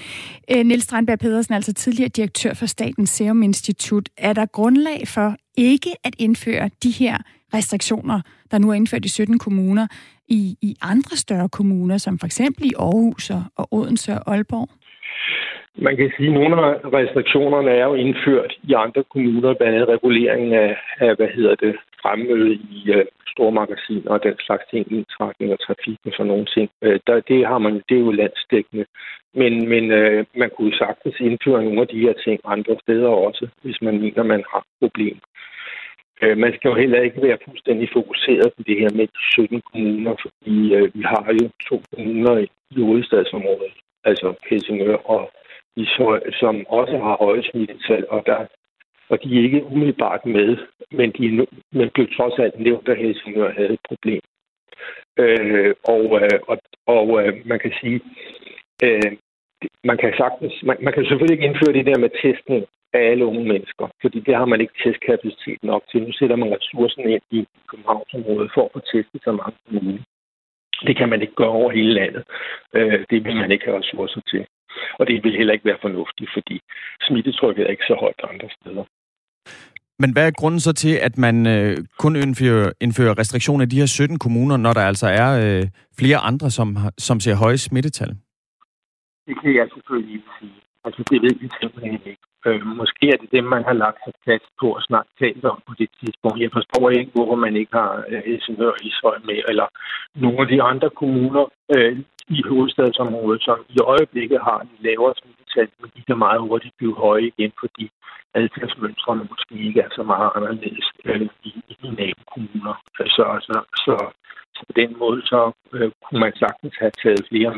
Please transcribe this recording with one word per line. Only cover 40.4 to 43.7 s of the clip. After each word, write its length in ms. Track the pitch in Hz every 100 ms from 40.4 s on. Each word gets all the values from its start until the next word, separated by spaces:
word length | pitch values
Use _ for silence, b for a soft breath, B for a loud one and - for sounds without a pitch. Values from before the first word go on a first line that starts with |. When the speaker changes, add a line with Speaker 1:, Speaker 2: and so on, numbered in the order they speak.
| 110 107 107
Speaker 2:
øh, 160 | 101 98
vi 80 | 104
har 340 | - 110 104 113
jo 80 | 117 - -
to 140 | 120 -
kommuner 440 | - 110 113 120 117
i, 100 | 101 _ _
i 100 | 131
hovedstadsområdet, 920 | 110 117 120 107 - 104 98 95 95